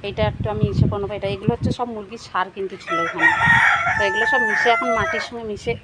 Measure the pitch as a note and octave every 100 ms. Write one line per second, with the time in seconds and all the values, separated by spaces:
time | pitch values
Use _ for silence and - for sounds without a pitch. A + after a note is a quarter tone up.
0 | G3+ G#3+ G#3+ - G#3+ G#3 G#3 G3 A3+ G#3
1 | G3 G3+ G3 G3 G#3 A#3 - A#3+ A#3+ A3
2 | G3 A3+ - F#3 F#3 G3+ G4 G4 - E5+
3 | E5 - A5+ G#5+ A5 A5+ - - - -
4 | - - A#3+ A#3+ A#4+ - A#3+ A#3 - A3
5 | G3+ A3 - A#3 A3 G3+ - A3+